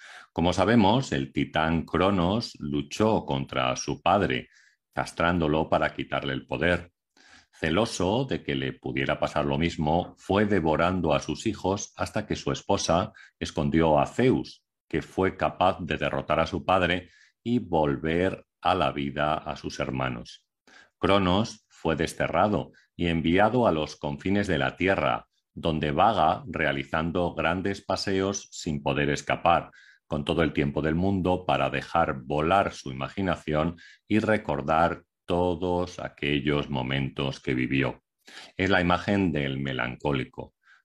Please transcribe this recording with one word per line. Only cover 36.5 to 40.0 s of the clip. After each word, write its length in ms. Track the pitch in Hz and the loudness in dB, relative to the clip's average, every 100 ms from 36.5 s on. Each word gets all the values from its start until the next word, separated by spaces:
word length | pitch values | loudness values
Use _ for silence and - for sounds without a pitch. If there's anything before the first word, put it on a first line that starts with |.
| 73 73 | 0 -2
momentos 720 | 69 62 69 67 - 69 67 | -4 -2 -2 -4 -4 -6 -4
que 140 | - | -4
vivió. 480 | 64 64 67 65 - _ _ - - - - | -2 0 0 0 -4 _ _ -20 -20 -12 -4
Es 120 | 92 | 2
la 140 | 95 | 2
imagen 500 | 87 87 - 101 92 | 4 2 2 2 2
del 260 | 73 69 67 | 0 -2 -4
melancólico. 960 | 67 64 62 62 | -4 -4 -6 -4